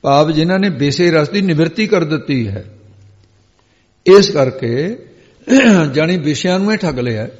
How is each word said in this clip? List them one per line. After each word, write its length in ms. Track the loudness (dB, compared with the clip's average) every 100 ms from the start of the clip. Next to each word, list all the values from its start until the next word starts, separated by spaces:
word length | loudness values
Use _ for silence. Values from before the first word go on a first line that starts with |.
ਭਾਵ 300 | 2 2 2
ਜਿਨ੍ਹਾਂ 280 | 0 0 0
ਨੇ 100 | -2
ਵਿਸ਼ੇ 420 | -2 -4 0 2
ਰਸ 180 | 2 0
ਦੀ 120 | -2
ਨਿਵਰਤੀ 460 | -2 0 -2 -2 -2
ਕਰ 160 | -2
ਦਿੱਤੀ 440 | -2 -6 -4 -4 -4
ਹੈ। 180 | -8 -14 -20 -20 _ _ _ _ _ _ _ _ _ _ _ 6
ਇਸ 240 | 6 6
ਕਰਕੇ 680 | 0 -2 -2 -4 -4 -4 -8 -16 -20 _ _ 2
<clears throat> 480 | 4 6 4 2
ਜਾਣੀ 240 | 0 -2 -2
ਵਿਸ਼ਿਆਂ 420 | -2 -4 -2 -2
ਨੂੰ 140 | -2
ਇਹ 40 | -2
ਠੱਗ 220 | -4 -4
ਲਿਆ। 280 | -4 -6 -8 -14